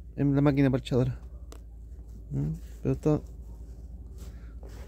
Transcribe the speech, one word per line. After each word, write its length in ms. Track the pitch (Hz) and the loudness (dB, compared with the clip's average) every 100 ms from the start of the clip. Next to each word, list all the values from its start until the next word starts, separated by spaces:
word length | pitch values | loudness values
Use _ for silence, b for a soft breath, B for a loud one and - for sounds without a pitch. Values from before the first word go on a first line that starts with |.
| - - | -6 0
en 180 | 143 | 4
la 60 | 139 | 6
máquina 320 | 143 139 139 | 6 8 6
parchadora. 480 | 127 - 127 127 123 - - - - - - - - - - - | 6 4 4 4 2 -8 -12 -12 -14 -14 -16 -14 -14 -14 -12 -4
¿Mm? 240 | 139 151 160 - - | -2 0 -2 -8 -4
Pero 100 | - | 0
está, 280 | 135 156 151 - - - - - - - - - - B B B B - - | 2 4 4 2 -12 -14 -14 -14 -14 -14 -12 -12 -12 B B B B -12 -12